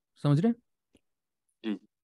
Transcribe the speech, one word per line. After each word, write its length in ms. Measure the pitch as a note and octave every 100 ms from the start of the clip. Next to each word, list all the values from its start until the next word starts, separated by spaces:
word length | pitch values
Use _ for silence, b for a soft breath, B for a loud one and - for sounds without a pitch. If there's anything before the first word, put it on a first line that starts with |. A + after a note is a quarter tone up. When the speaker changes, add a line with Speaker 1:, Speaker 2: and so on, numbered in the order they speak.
| _ _
Speaker 1:
समझ 180 | D3 C#3+
रहे 120 | A3
हैं? 80 | A#3 _ _ _ _ _ _ _ _ _ _
Speaker 2:
जी। 220 | A2+ G2 - _